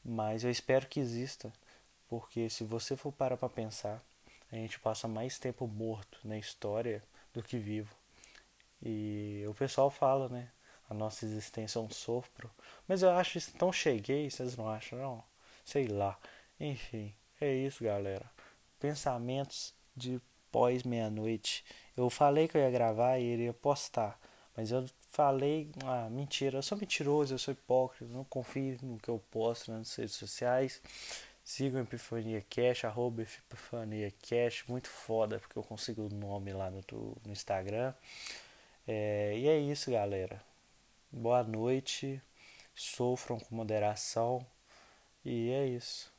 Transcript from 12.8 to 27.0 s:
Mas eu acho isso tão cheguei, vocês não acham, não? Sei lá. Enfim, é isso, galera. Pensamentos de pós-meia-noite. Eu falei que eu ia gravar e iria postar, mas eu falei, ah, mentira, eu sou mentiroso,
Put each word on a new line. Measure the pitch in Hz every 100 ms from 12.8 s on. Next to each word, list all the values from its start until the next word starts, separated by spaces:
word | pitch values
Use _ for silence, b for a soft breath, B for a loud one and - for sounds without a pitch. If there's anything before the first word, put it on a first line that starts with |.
| -
Mas | 190
eu | 185
acho | 180 180 170
isso | - -
tão | 185
cheguei, | 180 156 117 110 143 143
vocês | - 127 123
não | 110
acham, | 107 - 123
não? | 135 117 - _ B B -
Sei | 143 123
lá. | 101 98 95 B B B _
Enfim, | 151 139 - 113 104 104 _ -
é | 147
isso, | 131 135 -
galera. | 113 101 98 95 - - B B _ _
Pensamentos | 143 147 143 120 120 131 139 - - - - -
de | 123 127 - _ _
pós-meia-noite. | 120 123 127 123 117 110 107 110 113 - - B B B -
Eu | 123
falei | - 147 143 160
que | 156
eu |
ia | 135
gravar | 123 113 110 123 131
e | 120
iria | 117 120
postar, | 117 143 143 - - 107 - B B B -
mas | 110
eu | 123 131 - -
falei, | - 143 135 139 156 151 175
ah, | 135 123 113
mentira, | 123 143 - 135 135
eu |
sou | - 208
mentiroso, | 208 -